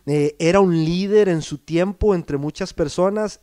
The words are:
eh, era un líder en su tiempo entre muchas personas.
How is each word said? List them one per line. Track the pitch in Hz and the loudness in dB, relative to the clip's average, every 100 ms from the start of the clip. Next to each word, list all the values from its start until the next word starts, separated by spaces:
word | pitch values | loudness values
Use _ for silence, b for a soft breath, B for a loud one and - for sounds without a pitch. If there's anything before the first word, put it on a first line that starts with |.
eh, | - 147 147 - | -4 0 0 0
era | 165 196 | 2 4
un | 190 165 | 4 2
líder | 160 175 196 214 196 | 0 -2 2 2 4
en | 165 | 0
su | - 147 | -4 -12
tiempo | - 165 185 196 214 | -4 -2 -2 0 0
entre | 180 - 143 | 0 -2 -6
muchas | 147 - 190 | -6 -8 -8
personas. | - 160 - 185 208 214 - | -4 -4 0 -2 -2 -6 -8